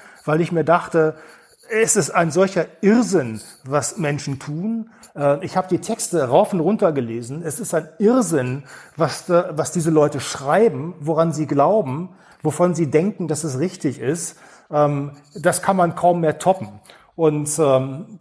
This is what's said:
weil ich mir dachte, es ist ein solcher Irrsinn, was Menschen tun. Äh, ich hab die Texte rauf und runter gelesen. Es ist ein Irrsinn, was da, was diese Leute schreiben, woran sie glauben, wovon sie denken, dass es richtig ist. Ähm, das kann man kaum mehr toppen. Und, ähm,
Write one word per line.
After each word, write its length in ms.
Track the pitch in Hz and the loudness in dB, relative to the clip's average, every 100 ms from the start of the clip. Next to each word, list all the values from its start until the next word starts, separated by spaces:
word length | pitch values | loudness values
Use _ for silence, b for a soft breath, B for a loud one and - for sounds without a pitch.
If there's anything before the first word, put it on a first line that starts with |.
| B B - | B B -2
weil 160 | 156 | 0
ich 100 | 165 | 0
mir 120 | 170 | 0
dachte, 520 | 151 170 - 165 156 156 B B B B - | 2 2 2 2 2 -2 B B B B -6
es 260 | 220 220 208 | 0 2 2
ist 140 | 156 | 2
ein 220 | 185 165 | 0 2
solcher 340 | 147 190 185 - - | 2 2 0 -4 0
Irrsinn, 580 | 196 233 202 185 120 110 - - | 4 4 4 0 0 -6 -12 -18
was 340 | 131 147 131 - | -4 -2 -2 -4
Menschen 420 | 151 147 143 135 | -4 -4 -6 -8
tun. 500 | - 151 208 226 220 B B - | -8 -6 -6 -6 -8 B B -2
Äh, 300 | 143 147 175 | 0 0 -2
ich 100 | 185 | -4
hab 120 | 185 | -2
die 100 | 170 | -2
Texte 440 | 175 226 - 170 127 | -2 -6 -2 -2 4
rauf 240 | 147 202 | 4 4
und 80 | 190 | 2
runter 320 | 160 214 190 | 0 2 2
gelesen. 520 | 143 117 113 117 147 165 | 0 -4 -6 -8 -8 -8
Es 140 | 139 | -8
ist 140 | 214 165 | -4 -4
ein 120 | - - | -4 0
Irrsinn, 640 | 208 254 180 156 123 135 B B B - | 2 4 2 0 -2 -6 B B B -4
was 300 | 156 - - | -2 -2 0
da, 240 | 175 180 | 0 2
was 180 | 156 151 | -4 -4
diese 200 | 180 160 | -2 2
Leute 280 | 156 147 147 | 4 4 0
schreiben, 760 | - - 135 170 226 135 160 175 | -8 -6 0 2 2 0 -6 -8
woran 320 | 147 156 165 | -2 0 2
sie 120 | 147 151 | 0 0
glauben, 680 | 143 147 214 147 139 185 b b b | 2 4 2 0 -6 -8 b b b
wovon 320 | 156 143 180 | -4 0 0
sie 160 | 165 156 | 0 0
denken, 380 | 151 190 196 165 | 2 0 -2 -4
dass 160 | 151 | -4
es 160 | 160 127 | -4 -4
richtig 400 | 180 190 151 120 | -4 -4 -4 -4
ist. 380 | 120 170 170 B B B B | -4 -4 -6 B B B B
Ähm, 400 | 147 147 143 143 - _ - | 0 2 0 -6 -12 _ -2
das 260 | 160 - | 0 0
kann 160 | - 190 | 0 2
man 180 | 175 170 | 0 2
kaum 240 | 175 175 | 2 2
mehr 180 | 160 147 | 0 0
toppen. 420 | 175 190 104 - B B B - | 0 0 -4 -16 B B B 0
Und, 320 | 160 151 147 160 | 2 2 -2 0
ähm, 580 | 147 131 135 135 220 190 | 4 4 0 -6 -14 -6